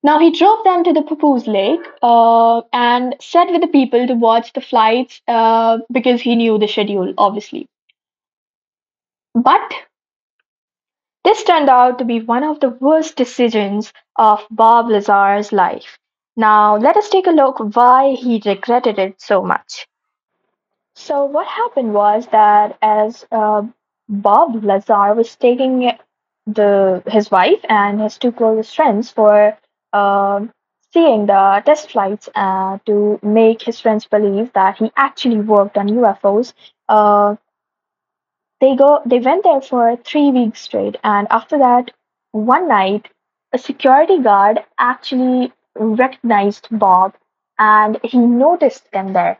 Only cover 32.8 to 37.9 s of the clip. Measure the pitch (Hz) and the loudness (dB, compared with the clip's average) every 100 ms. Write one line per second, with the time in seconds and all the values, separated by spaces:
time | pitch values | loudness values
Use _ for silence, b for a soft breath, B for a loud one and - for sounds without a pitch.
32.8 | - 208 208 208 208 214 226 226 - 233 | -4 -2 0 -2 0 2 2 0 -8 -4
33.8 | 226 214 - 208 208 196 233 202 190 202 | -2 -2 -2 -2 0 -2 -4 0 -2 -2
34.8 | 220 - 277 - 254 220 214 208 202 202 | -6 -2 -4 -2 -2 -2 2 2 2 -2
35.8 | 202 226 226 196 202 202 247 b b _ | -2 0 0 0 -2 -2 -4 b b _
36.8 | - 214 208 208 208 208 _ _ _ _ | -2 2 2 2 0 -2 _ _ _ _
37.8 | _ | _